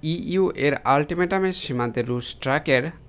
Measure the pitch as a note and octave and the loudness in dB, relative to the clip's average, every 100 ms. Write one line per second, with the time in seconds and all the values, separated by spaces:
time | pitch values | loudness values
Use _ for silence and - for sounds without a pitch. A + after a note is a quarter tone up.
0 | D#3 E3+ - F3+ F#3 - C#3+ C#3 - C#3 | -2 -2 -2 0 0 2 0 0 2 2
1 | D3 F3 F3+ F#3+ F#3+ F#3 - B2+ A#2+ A2+ | 2 0 0 2 0 -2 -4 -2 -2 -2
2 | A#2+ B2 A#2+ - C3+ C#3 D3+ C3 D3 - | -2 -2 -6 -6 -2 -2 2 2 2 -8